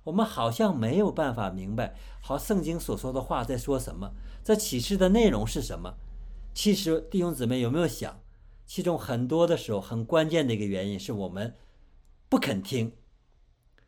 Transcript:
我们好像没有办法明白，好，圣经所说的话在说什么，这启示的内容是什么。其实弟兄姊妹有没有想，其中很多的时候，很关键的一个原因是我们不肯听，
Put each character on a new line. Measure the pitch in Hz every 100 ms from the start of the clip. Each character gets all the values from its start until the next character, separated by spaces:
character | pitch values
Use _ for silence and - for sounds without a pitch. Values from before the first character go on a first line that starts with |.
| -
我 |
们 | 180 220
好 | - 117
像 | 117 214 147
没 | 110 170
有 | 196
办 | - 143 117
法 | 98
明 | 92 95 110
白， | 104 - - -
好， | - 143
圣 | - 202
经 | 156 165
所 | - 101
说 | 131
的 | 131
话 | 123 151
在 | 117 127
说 | 139 135
什 | -
么， | 82 98 - - -
这 | - 214
启 | - 123
示 | 120 202
的 | 185
内 | 220 220
容 | 110 110
是 | 151
什 | 117 85
么。 | 90 - - - - - -
其 | - 208
实 | 196 160 160 -
弟 | 190
兄 | 175 143
姊 | 117
妹 | 127
有 | 117
没 | 147
有 | 165
想， | - 76 - - - - - -
其 | -
中 | 175 165
很 | - 120 123
多 | 160 170
的 | 165
时 | -
候， | 104
很 | - 117 110
关 | 165 156
键 | 165 135
的 |
一 | 110
个 | 101
原 | 95 98
因 | 101
是 | -
我 | 104 95
们 | 92 117 - - - - - - - _
不 | 262
肯 | 143 98
听， | - 127 113 - _ _ _ _ _ _ _ _